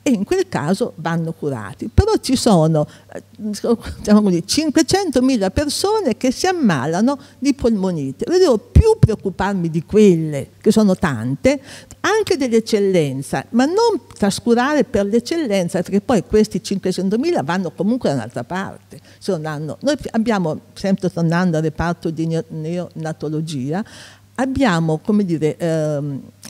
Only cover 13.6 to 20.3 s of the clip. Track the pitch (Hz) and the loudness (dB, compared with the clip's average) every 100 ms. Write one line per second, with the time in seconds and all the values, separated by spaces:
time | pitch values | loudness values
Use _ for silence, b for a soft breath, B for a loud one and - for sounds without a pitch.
13.6 | 277 381 466 359 - - 202 - - 233 | 2 2 2 0 -6 -2 -2 0 0 2
14.6 | 254 202 208 208 202 233 233 339 277 196 | 2 0 0 0 0 0 -2 -4 -2 -2
15.6 | 170 175 - 196 - 226 - 214 214 190 | -2 -4 -2 -2 0 -2 2 0 2 -2
16.6 | - 196 185 180 185 220 330 311 139 180 | -6 -4 -4 -2 -2 0 0 -2 -2 -4
17.6 | 170 - 185 247 - 139 110 131 - 180 | -4 -2 -2 0 0 -2 -4 -10 -8 -8
18.6 | 151 - - - B B - 170 156 147 | -8 -12 -20 -20 B B -4 -4 -4 -8
19.6 | 151 - 254 302 - 226 226 | -8 -6 -4 -4 -4 -4 0